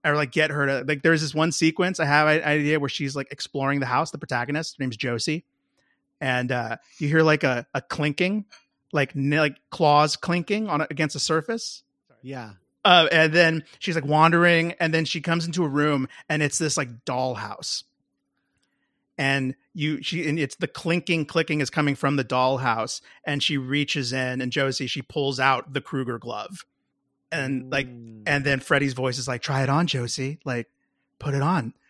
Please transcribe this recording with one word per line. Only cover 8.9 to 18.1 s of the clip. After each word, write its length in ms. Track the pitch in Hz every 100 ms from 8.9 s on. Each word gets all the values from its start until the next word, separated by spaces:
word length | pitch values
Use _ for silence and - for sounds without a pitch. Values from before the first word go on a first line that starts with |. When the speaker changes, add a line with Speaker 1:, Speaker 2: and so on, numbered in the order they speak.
Speaker 1:
like, 220 | 156 135
n-, 160 | - 139
like, 300 | 151 151 139 _
claws 460 | - 156 147 151 -
clinking 520 | - 175 170 208 220
on 120 | 151
a, 60 | 156
against 240 | 147 156
a 60 | 143
surface. 640 | - 160 156 226 - - _ _ _ 117
Speaker 2:
Yeah. 320 | 127 135 110 101 _ _
Speaker 1:
Uh, 220 | 202 180 160
and 200 | 165 160
then 300 | 160 165 165 - -
she's, 160 | -
like, 100 | 165
wandering, 680 | 143 151 160 170 175 170 165 -
and 120 | 165
then 120 | 160
she 160 | 160 165
comes 260 | 156 170 165
into 160 | 170
a 60 | 160
room, 400 | 139 147 143 135 - -
and 140 | 156
it's 160 | 147 -
this, 180 | 156 151
like, 280 | 131 117
dollhouse. 800 | - 127 131 120 107 - - - - _ _